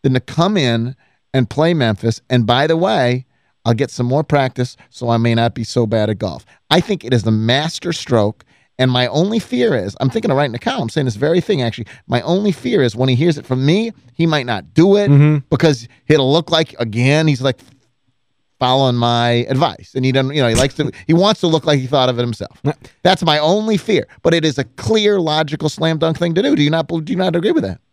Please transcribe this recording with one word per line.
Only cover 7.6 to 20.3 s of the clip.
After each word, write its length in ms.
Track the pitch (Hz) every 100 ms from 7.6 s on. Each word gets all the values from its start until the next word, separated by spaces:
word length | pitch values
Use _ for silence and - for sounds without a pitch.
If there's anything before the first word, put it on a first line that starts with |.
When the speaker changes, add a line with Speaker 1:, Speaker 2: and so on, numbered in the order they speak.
| 160 - 170
Speaker 1:
stroke. 520 | 165 - 120 104 - _ _ _ -
And 120 | 131
my 160 | 123 123
only 320 | 147 190 226
fear 340 | - 247 233
is, 220 | 131 95 -
I'm 80 | 131
thinking 220 | 226 214
of 60 | 139
writing 180 | 143
a 40 | 117
column 280 | - 262 131
saying 180 | 160 131
this 100 | 104
very 240 | 147 175
thing, 220 | 160 170
actually. 260 | 117 - 113 - -
My 140 | 123
only 300 | - 185 208
fear 280 | 165 254 208
is 140 | 127
when 140 | 110 131
he 80 | 123
hears 200 | 170 151
it 80 |
from 220 | - 131 139
me, 240 | 190 226 - -
he 100 | -
might 220 | 165 156 123
not 260 | 104 -
do 240 | - 185 202
it 140 | 202
Speaker 2:
Mm-hmm. 280 | 143 151 151 -
Speaker 1:
because 380 | 147 165 127 117 _ -
it'll 260 | 151 131
look 200 | 160 -
like, 240 | 160 160 -
again, 480 | 120 107 127 147 160
he's, 160 | 127
like, 160 | 135 123 - _ _ _ _ _ _ _ _ _
following 340 | 127 135 131
my 360 | 120 120 120 120 120 -
advice. 440 | 131 156 - - 135
And 80 |
he 80 | 131
doesn't, 200 | 131 131